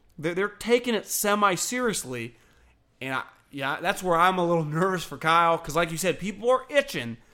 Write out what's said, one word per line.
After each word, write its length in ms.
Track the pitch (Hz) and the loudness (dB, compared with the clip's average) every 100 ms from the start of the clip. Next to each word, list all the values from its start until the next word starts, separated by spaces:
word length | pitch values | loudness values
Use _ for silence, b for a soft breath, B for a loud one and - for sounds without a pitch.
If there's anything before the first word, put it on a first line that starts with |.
| b - | b -8
They're, 160 | 156 | -4
they're 140 | 175 208 | -2 -2
taking 460 | - 220 247 247 | -4 0 0 2
it 120 | 214 - | -2 -2
semi-seriously. 1300 | - 208 208 202 175 - 247 240 185 131 123 117 - b b b b _ - | -2 0 2 2 2 -2 -2 -2 -2 -6 -8 -8 -12 b b b b _ -12
And, 140 | 131 | -6
I, 80 | 131 - - _ | -6 -6 -14 _
yeah, 280 | 139 135 151 | -6 -4 -2
that's 220 | 170 202 | -2 -2
where 140 | 185 165 | 2 4
I'm 200 | 180 185 | 4 4
a 60 | 175 | 2
little 180 | 170 | 2
<laughs> 20 | 151 | 0
nervous 380 | 156 190 185 | 0 0 0
for 120 | - 135 | -6 -4
Kyle, 400 | 160 165 170 165 | 2 4 4 2
'cause 200 | 165 147 | 0 -2
like 160 | 175 | -2
you 40 | 160 | -2
said, 200 | 180 147 | -2 -2
people 320 | 190 208 240 | -4 -4 0
are 140 | 254 - | 0 2
itching. 480 | 285 277 156 117 117 b | 0 0 -2 -8 -10 b